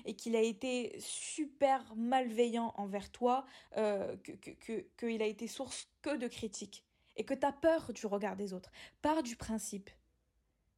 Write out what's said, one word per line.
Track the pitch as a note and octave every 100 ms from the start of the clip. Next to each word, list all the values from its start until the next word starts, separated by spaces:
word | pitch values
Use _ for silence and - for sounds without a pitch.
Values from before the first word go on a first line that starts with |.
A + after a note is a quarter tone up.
| -
et | G#3+
qu'il | A#3 A3+
a |
été | A3+ A3 C4 B3 A3+ -
super | - - - - D4+ - C#4 C4+ A3+ A3
malveillant | A#3 C4 B3 A3 A#3+ A#3 A#3 -
envers | G3+ G3 -
toi, | - A#3+ B3+ C4 - - -
euh, | G#3+ G3+ E3+ F#3+
que, | -
que, | - -
que, | - - A3 - -
qu'il | A#3 A3+
a | G#3+
été | G#3+ A3+
source | - B3+ - - _
que | D4+ C#4+
de | A#3+
critiques | - A3+ - G3+ - _ _ _ -
et | -
que |
t'as | C4+ C#4+
peur | C#4 D#4+ E4 -
du | G#3 G#3+
regard | G3+ G3+ F#3+
des | G3+
autres, | F3+ - - - -
pars | D4 D#4+
du | B3 A#3
principe | - A3 - G3+ G3 - _ _ _ _ _ _ _